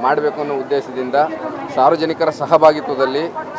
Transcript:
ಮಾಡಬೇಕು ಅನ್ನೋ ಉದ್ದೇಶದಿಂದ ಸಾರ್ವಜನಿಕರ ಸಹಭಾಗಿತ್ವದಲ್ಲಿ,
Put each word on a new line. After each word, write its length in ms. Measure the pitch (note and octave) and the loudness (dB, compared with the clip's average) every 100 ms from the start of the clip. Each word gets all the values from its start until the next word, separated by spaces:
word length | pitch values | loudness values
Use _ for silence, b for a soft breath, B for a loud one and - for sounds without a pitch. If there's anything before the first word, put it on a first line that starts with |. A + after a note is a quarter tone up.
ಮಾಡಬೇಕು 400 | B2+ D3 D3 D3+ | 0 0 0 -2
ಅನ್ನೋ 140 | D3 C#3 | -4 -4
ಉದ್ದೇಶದಿಂದ 600 | B2+ C#3 C3 B2+ B2+ C3+ D#3 D#3+ - - - - | -2 -2 -2 -6 -2 0 0 -2 -8 -8 -4 2
ಸಾರ್ವಜನಿಕರ 540 | C3+ E3 D#3+ D#3 D#3+ | 4 4 0 -2 -2
ಸಹಭಾಗಿತ್ವದಲ್ಲಿ, 1000 | D3+ C#3+ D#3+ D#3 D3+ D3 C3+ C3+ C#3 E3+ - - | -2 2 6 6 4 0 0 0 0 -4 -6 -10